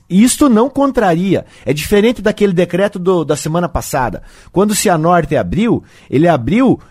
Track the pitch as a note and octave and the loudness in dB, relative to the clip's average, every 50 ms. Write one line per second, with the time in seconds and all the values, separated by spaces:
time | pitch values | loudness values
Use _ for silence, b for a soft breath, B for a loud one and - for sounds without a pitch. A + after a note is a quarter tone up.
0 | _ - F3 G3 A#3 B3+ - - D4+ C4+ A3 G#3+ A#3+ C#4 - C4+ C#4 C#4 - B3+ | _ -2 2 2 2 2 2 2 2 4 4 2 2 0 0 0 -2 0 0 0
1 | G#3+ F3+ E3 E3+ F#3+ G3 D#3 A2 - B B B B A#2+ C#3+ D3 - - G#3 G#3 | 0 0 0 0 0 0 -2 -2 -4 B B B B -6 -6 -4 -4 -2 0 2
2 | G3+ A#3+ B3+ - G3 G#3+ G#3 - G3+ G3+ F3 F3+ F3 F3 - F3+ G3+ G3+ - F#3 | 2 2 0 -2 -2 -4 -2 0 0 0 2 0 0 0 0 -2 -2 -2 -4 -4
3 | F3 F#3+ F#3 F3 D#3 C#3 D3+ C#3+ - D#3+ D#3+ F3 F3 D#3+ - C3 - - - C#3 | -2 0 0 0 0 -2 -4 -4 -4 -4 -4 -2 -2 -4 -4 -6 -6 -6 -4 -4
4 | B2+ A2 - - b b b b b b b E3+ G#3 G#3+ G#3 - - G#3 F3 D#3 | -4 -4 -6 -8 b b b b b b b 0 0 0 0 0 0 0 0 2
5 | D#3 E3+ F3+ E3+ D3+ C#3+ C#3+ B2 G2+ F2 A#2+ E3 A3+ A#3 E3 G#2+ - B B B | 2 2 2 2 0 0 -2 -2 -2 -2 -2 -2 0 0 0 -2 -4 B B B
6 | B B B C3+ E3 F3 D#3+ C3 A2+ B2+ F#3 A#3+ C4+ A3+ D#3 - b b | B B B 2 2 2 2 0 0 0 0 2 2 2 2 0 b b